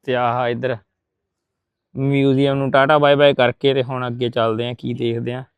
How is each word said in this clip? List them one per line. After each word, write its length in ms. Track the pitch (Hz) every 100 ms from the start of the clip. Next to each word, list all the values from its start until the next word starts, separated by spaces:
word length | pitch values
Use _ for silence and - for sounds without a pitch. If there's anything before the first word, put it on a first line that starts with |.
| -
ਤੇ 100 | 127
ਆਹ 320 | 123 123 123
ਇੱਧਰ 280 | 120 127 113 _ _ _ _ _ _ _ _ _ _ _
ਮਿਊਜ਼ੀਅਮ 640 | 131 135 139 139 135 139 139
ਨੂੰ 140 | 135
ਟਾਟਾ 280 | 135 135 151
ਬਾਏ 160 | 147
ਬਾਏ 200 | 143 143
ਕਰਕੇ 400 | 131 123 - 139
ਤੇ 80 | 135
ਹੁਣ 240 | 123 127 123
ਅੱਗੇ 240 | 120 123
ਚੱਲਦੇ 380 | 123 113 110 120
ਆ, 60 |
ਕੀ 200 | 123 123
ਦੇਖਦੇ 400 | 120 120 117 120
ਆ 80 | 127 131